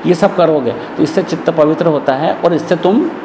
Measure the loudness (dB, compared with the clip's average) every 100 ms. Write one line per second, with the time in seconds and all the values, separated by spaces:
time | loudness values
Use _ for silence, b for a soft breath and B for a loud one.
0 | -2 2 2 2 2 2 -2 -6 -8 -2
1 | 0 0 -2 -2 -2 2 2 2 0 0
2 | 0 0 -2 0 0 0 0 0 2 2
3 | 0 -6